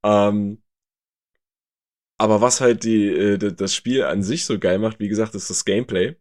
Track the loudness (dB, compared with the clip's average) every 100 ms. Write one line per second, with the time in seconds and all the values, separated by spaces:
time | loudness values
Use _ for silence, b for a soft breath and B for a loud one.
0 | 4 4 4 0 -4 -8 _ _ _ _
1 | _ _ _ _ _ _ _ _ _ _
2 | _ _ 2 4 4 4 2 2 0 0
3 | 2 0 0 0 -2 -4 -6 -6 -2 -2
4 | 0 -2 -2 -4 -4 -2 0 0 -2 -4
5 | -4 -2 -4 -6 -8 -6 -2 -2 -2 -2
6 | -2 -4